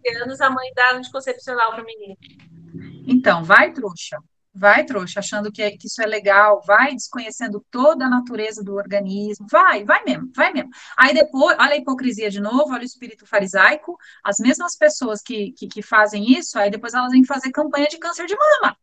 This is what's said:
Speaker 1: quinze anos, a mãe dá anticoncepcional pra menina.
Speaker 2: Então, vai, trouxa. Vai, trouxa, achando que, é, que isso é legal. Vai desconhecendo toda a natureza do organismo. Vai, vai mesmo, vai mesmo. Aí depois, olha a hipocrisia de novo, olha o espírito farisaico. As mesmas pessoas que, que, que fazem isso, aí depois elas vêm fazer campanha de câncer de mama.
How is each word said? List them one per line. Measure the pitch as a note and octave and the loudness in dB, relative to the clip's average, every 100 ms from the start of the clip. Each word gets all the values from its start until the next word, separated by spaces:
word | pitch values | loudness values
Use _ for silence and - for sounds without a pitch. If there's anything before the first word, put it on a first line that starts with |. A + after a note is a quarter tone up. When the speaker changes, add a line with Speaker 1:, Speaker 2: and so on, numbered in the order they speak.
Speaker 1:
quinze | B3 A#3 | -6 -6
anos, | B3 C4+ | -10 -2
a | C4+ | 0
mãe | C4 B3+ | 0 -6
dá | - B3+ B3+ | 0 0 0
anticoncepcional | B3+ C4+ C4 B3 - B3 A3+ | -6 -8 -8 -8 -8 -2 -2
pra | A3+ | -4
menina. | A3+ A3 G3 F#3+ - _ _ - - - - - - | -14 -18 -20 -20 -20 _ _ -20 -20 -18 -18 -14 0
Speaker 2:
Então, | B3+ A#3+ F3 | 4 4 2
vai, | E3 G#3+ D#4 | 6 6 6
trouxa. | C#4 G#3+ E3+ - D3+ _ _ _ F#3+ | -2 -10 -10 -14 -14 _ _ _ 2
Vai, | G3+ A#3 | 4 4
trouxa, | D4+ A3 F3+ G#3 | 2 -6 -6 -8
achando | G3 G#3+ G#3 | -8 -8 -8
que, | G#3+ | -6
é, | G#3 G3+ | -6 -6
que | G#3 | -16
isso | - | -6
é | G#3+ | -4
legal. | G#3+ G3 G3 G#3+ G3+ F#3+ | -2 4 6 6 4 4
Vai | G#3+ C4+ | 4 4
desconhecendo | B3+ - B3 A3 - A3 G#3 _ | -2 -10 -12 -12 -10 -10 -10 _
toda | B3 C#4+ C#4+ | 2 2 2
a | C4 | 0
natureza | B3 B3 A3 A3 G#3+ | -2 -2 -6 -8 -8
do | G3+ | -8
organismo. | G3+ G3 G3+ G3 G3 G#3 G#3 G#3 | -8 -4 -6 -4 -6 -8 -10 0
Vai, | D#4 F4+ A#3 | 4 4 2
vai | G#3 F#4 | 0 0
mesmo, | G#4 - C4 | 0 -6 -8
vai | B3+ F4 | -2 -2
mesmo. | D4+ - - - - | -2 -10 -16 -10 0
Aí | C4 | 2
depois, | D#4 - C4 D#4+ D#4+ | 4 2 2 2 4
olha | C4+ | 2
a | D4 | 0
hipocrisia | C4 B3+ B3+ G#3 G#3+ | -4 -4 -4 -4 -6
de | G3+ | -6
novo, | G#3 B3+ D4 | -4 -2 -2
olha | B3 | -4
o | |
espírito | B3 - A#3+ A3 _ | -10 -16 -20 -20 _
farisaico. | G#3+ F#3+ F#3+ G3+ D4 - F4 - _ | -4 -2 2 2 2 -10 -16 -20 _
As | - G3+ | -4 0
mesmas | A#3 D#4 F4 - | 0 0 -6 2
pessoas | D4+ - B3 G#3 | 2 2 -6 -6
que, | - A3+ G3+ | -8 -8 -8
que, | - F#3+ | -10 -14
que | G#3+ | -14
fazem | - A3 G#3 G#3 G#3+ | 0 2 2 0 2
isso, | D4 E4 A#3 | 2 0 -2
aí | G3+ | -2
depois | G#3+ A#3 | -2 -6
elas | A#3+ B3 | -4 4
vêm | B3+ | 4
fazer | B3+ C#4 C4 | 4 2 -4
campanha | C#4 D4+ C#4+ D4 | -4 -4 -2 -2
de | E4 | -4
câncer | E4 E4+ E4+ | -10 -8 -8
de | G#4 | 0
mama. | D5+ D5+ C#4+ - | 2 2 0 -4